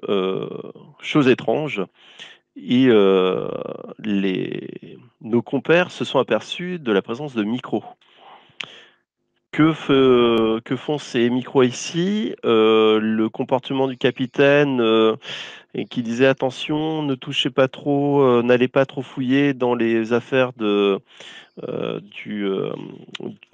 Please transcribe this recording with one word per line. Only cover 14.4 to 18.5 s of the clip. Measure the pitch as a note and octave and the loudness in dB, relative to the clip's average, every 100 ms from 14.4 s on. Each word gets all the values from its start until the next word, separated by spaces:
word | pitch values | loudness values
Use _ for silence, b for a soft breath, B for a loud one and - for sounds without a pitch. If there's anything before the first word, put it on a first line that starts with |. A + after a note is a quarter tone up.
| C#3 C#3+ D3 B2+ | 4 4 2 2
euh, | A2+ A2 A2 A2+ B B B B B - | 2 4 4 0 B B B B B -10
et | A2 | -8
qui | - | -6
disait : « | A2+ A#2 C3+ | -4 0 2
Attention, | C3 C3+ - - D3+ D#3+ D#3 | 2 -4 -6 -6 -4 -4 -4
ne | D3 | -4
touchez | C3 - C3+ D3+ | -6 -6 -4 -2
pas | - C3 | 0 0
trop, | - C#3+ C#3+ C#3+ C#3+ | 0 -2 0 2 4
euh, | C3 A#2+ | 4 4
n'allez | A#2+ | 4